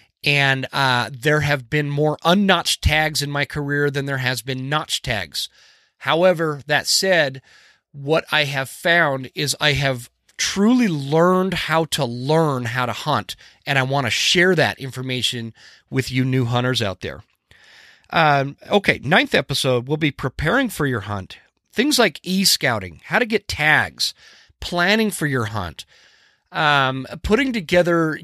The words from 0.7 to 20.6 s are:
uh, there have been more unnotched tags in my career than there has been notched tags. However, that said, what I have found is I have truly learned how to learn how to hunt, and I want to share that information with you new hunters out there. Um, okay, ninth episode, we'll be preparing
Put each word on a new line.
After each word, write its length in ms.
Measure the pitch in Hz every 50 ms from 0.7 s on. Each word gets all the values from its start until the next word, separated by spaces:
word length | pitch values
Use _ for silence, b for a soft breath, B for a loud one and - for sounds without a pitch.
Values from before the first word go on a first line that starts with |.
| -
uh, 360 | 147 139 131 127 120 117 107 139 120
there 240 | 117 151 151 151
have 280 | 147 147 147 139 123 -
been 200 | - 151 147 143
more 280 | 143 143 151 151 147 -
unnotched 640 | - 165 175 202 202 190 185 170 - - - -
tags 400 | - - 151 156 156 156 156 139
in 100 | 143 143
my 140 | 143 143 143
career 440 | - - 151 147 143 143 143 147 143
than 180 | 139 143 139 139
there 100 | 139 131
has 240 | 131 123 127 117
been 260 | 113 135 127 131 131 135
notched 380 | 147 156 156 - - - -
tags. 420 | 135 120 104 90 73 67 - - - b b b b b b b b b b
However, 640 | - 131 147 165 180 185 180 156 170 160 147 143 123 143
that 180 | 147 139 -
said, 560 | - - - 190 190 185 170 151 139 131 135 b b b b b b b b b b
what 340 | - 143 139 139 160 165 - -
I 120 | - 151 147
have 260 | 139 143 135 135 -
found 640 | - - - 175 170 175 165 147 135 135 135 156 -
is 220 | - 151 135 135 -
I 120 | 151 151
have 400 | 139 131 143 135 131 120 120 - _ _ _ _ _ -
truly 500 | - - - 190 202 220 254 247 240 202
learned 680 | 165 143 139 139 151 160 170 180 185 185 185 190 180
how 300 | 160 - - 156 160 165
to 200 | 156 - - 139
learn 600 | 117 117 123 127 139 156 160 165 151 135 123 123
how 200 | 113 113 127 127
to 80 | 120 104
hunt, 420 | - - 151 143 113 101 - - b b b b b b
and 140 | - 139 139
I 40 | 127
want 220 | 131 135 143 131
to 60 | 110
share 420 | - - - - - 180 175 185 185
that 240 | 160 135 104 98 -
information 760 | 127 131 120 127 131 131 127 127 - - - 120 113 110 110 B B B B B B B
with 220 | 135 131 127 -
you 120 | 127 131 127
new 220 | 131 127 131 127
hunters 340 | 117 123 123 123 127 131 -
out 220 | 113 98 92 -
there. 220 | - 87 69 - - _ _ _ _ _ b b b b b b b b b b b b
Um, 440 | - 170 165 151 143 139 135 139 139 - - -
okay, 320 | - 202 - - 135 131 -
ninth 300 | 127 175 226 285 262 -
episode, 540 | - - - 143 - - 135 127 120 123 131
we'll 100 | 151 156
be 140 | 165 151
preparing 580 | - - - 131 - - 143 156 208 262